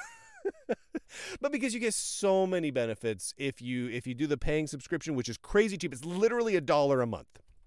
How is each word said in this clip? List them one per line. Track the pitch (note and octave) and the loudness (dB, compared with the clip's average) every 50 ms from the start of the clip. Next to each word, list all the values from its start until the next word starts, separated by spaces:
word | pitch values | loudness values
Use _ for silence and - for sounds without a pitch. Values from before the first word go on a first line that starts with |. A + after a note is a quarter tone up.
| G5+ A5+ A5+ A5+ A5+ A5+ G5+ F5 D5 - - D#5 C#5+ | -12 -14 -18 -20 -20 -20 -20 -8 -8 -8 -8 -6 -4
<laughs> | - - _ _ _ - A#3+ _ - - - - - F#4 - | -4 -4 _ _ _ -12 -12 _ -12 -16 -14 -10 -10 -8 -4
but | - C#4+ D4 | -4 -2 -2
because | A3+ C4+ B3 A3 | 0 -2 -2 -2
you | A3+ | 0
get | A#3+ A3 - | 0 0 0
so | - - - - - G3+ G3 F#3+ F#3+ F#3+ | 0 -4 -4 -4 0 2 4 4 4 4
many | F#3 F#3 F3 D#3+ D3 | 2 2 0 0 0
benefits | B2+ B2+ A#2 A2+ G#2+ - A#2 A2+ G#2+ F#2+ - - - | 0 0 0 0 -2 -2 -2 -4 -4 -2 -6 -10 -8
if | - C#3+ C3+ - - | -4 -4 -4 -4 -4
you, | A#2+ B2 B2+ B2 B2 | -6 -4 -2 -2 -2
if | B2 A2+ A#2+ - | -2 -4 -6 -6
you | C3 B2 | -6 -4
do | A#2+ D#3 | -2 0
the | C#3+ D3 | 0 0
paying | A#2+ - D#3 D3+ D#3 D#3 | 0 2 0 2 0 0
subscription, | C#3+ D3+ C3+ - - E3+ C#3+ - D#3 C#3+ | -2 -6 -10 -6 -4 -6 -4 -2 -2 -2
which | B2 A#2 A#2+ | -2 -2 -4
is | A2 | -8
crazy | - - - - G#3 A3+ G#3 G3+ | -10 -8 2 4 4 4 4 0
cheap. | D#3 - C#3+ C3 | -4 -4 -6 -6
It's | A#2+ D3 | -8 -8
literally | E3+ F3 F#3+ G#3+ A3+ A#3+ A#3+ A#3 A3+ F#3+ | -4 0 2 2 4 4 2 2 2 2
a | E3+ | 2
dollar | C#3 C#3+ D3+ D3 C#3+ C#3 C#3 B2+ | 4 4 4 4 6 4 4 4
a | A#2+ | 2
month. | A#2 G2+ D#2 - _ _ - - - - - - | 0 -2 -6 -8 _ _ -20 -20 -20 -20 -20 -20